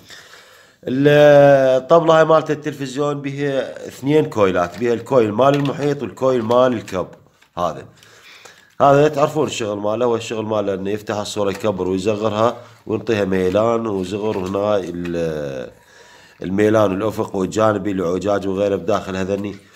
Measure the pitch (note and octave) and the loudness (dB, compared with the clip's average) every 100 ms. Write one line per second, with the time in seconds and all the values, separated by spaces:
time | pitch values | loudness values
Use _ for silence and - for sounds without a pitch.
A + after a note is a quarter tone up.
0 | _ - - - _ _ _ _ - B2 | _ -20 -20 -20 _ _ _ _ -8 0
1 | C#3+ D3 D3 C#3+ C#3+ C#3 C3 C3 B2+ E3 | 4 6 8 8 8 6 4 2 4 4
2 | D#3+ D#3+ D#3 D#3+ D3+ D3 D3 C#3+ C#3 B2 | 6 4 6 4 2 -4 -6 -8 -8 -4
3 | D3 C#3+ C#3 C#3 C#3+ C3+ G#2 D#2 - - | -4 -4 -8 -6 -4 -4 -6 -10 -16 -8
4 | B2+ D3+ D3 A2 G2 F2+ F2 - A#2+ A2+ | 2 2 2 2 2 2 -2 -2 -2 -2
5 | A2+ C3+ A2 G#2 C3+ C#3+ C#3+ B2 C#3+ C#3+ | 0 2 2 4 2 4 0 -2 -4 -4
6 | A#2 - C3 B2+ A2 A#2+ C3 A#2 G2 F#2 | -6 -2 0 0 2 2 2 0 -6 -8
7 | E2 - _ _ _ - F2 C#2 - _ | -8 -12 _ _ _ -6 -6 -6 -16 _
8 | _ _ - - - - _ _ C#3 C#3 | _ _ -20 -20 -20 -20 _ _ 4 6
9 | D3 C#3 D3+ D3 A#2+ - G#2+ G#2 G#2 A2 | 4 2 -2 0 -4 -4 -6 -4 -4 -2
10 | B2 A2+ A2+ A2 A2 G#2+ G2+ F#2+ F#2+ G#2 | 0 -2 -4 -8 -4 -2 -2 -4 -6 -8
11 | G#2 G#2 G2+ G#2+ G2+ F#2 G#2+ F#2+ F#2 F#2+ | -6 -6 -6 -4 -4 -2 -4 -4 -2 -2
12 | F#2+ G#2 A2 G#2 A#2 A#2 - _ - G#2+ | -2 -2 -2 0 -2 -2 -14 _ -8 -8
13 | G#2 A2 F#2+ F#2+ F#2 G2 A2+ A#2 A2+ G2 | -2 -2 0 0 0 0 0 0 -2 -6
14 | F#2 G2+ G#2+ G2+ F#2 G2 G#2 G#2 E2+ F2 | -6 -6 -4 -4 -4 -4 -2 -2 -4 -8
15 | F2 E2+ E2 D#2 C#2+ C2+ A#1 - _ _ | -6 -4 -4 -6 -8 -10 -14 -18 _ _
16 | - - - _ F2 G2 G#2+ A2 G#2 F#2+ | -20 -20 -20 _ -6 0 2 4 2 0
17 | G#2+ G2 A2 G2+ F#2 F2+ A2 G2+ G2 F#2+ | -4 -4 -6 -4 -4 0 0 0 -4 -4
18 | E2+ F#2 F#2+ G2+ F#2+ F#2+ G2+ G2 F2 G2+ | -4 -4 -2 -4 -2 -2 -2 -2 -2 -4
19 | F#2+ F#2+ F#2 G2 G2+ F#2+ _ | -4 -6 -4 -4 -6 -12 _